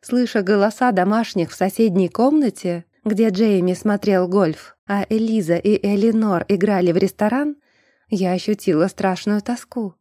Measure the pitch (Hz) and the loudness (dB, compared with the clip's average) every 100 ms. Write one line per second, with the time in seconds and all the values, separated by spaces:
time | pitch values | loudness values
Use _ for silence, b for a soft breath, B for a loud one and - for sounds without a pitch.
0 | - 247 240 226 185 208 202 - 247 190 | -2 -2 0 -2 2 2 2 2 0 2
1 | 185 220 226 190 165 - 190 - 226 180 | 2 0 -2 -4 -4 -2 -4 2 2 2
2 | 180 - 247 302 262 - 185 170 - _ | 0 0 2 2 0 -2 -6 -6 -10 _
3 | 214 202 226 185 220 196 180 180 214 202 | -6 0 0 2 2 2 0 0 -2 -2
4 | - 190 180 196 175 151 - _ - 202 | 0 0 2 2 0 -2 -12 _ -6 -4
5 | - 220 226 220 165 170 202 214 202 202 | -2 -2 0 -2 0 0 2 0 0 0
6 | 226 226 214 175 - 196 214 196 180 170 | 2 2 0 -2 0 0 2 2 2 2
7 | 190 - 208 247 294 285 _ _ _ _ | 0 0 -2 0 -4 -8 _ _ _ _
8 | _ 202 180 185 - 208 - 156 185 - | _ -2 -2 -2 -2 -4 0 0 0 0
9 | 196 180 - 208 208 240 - - 208 - | -2 -2 -2 -2 -2 -8 -8 -8 -8 -10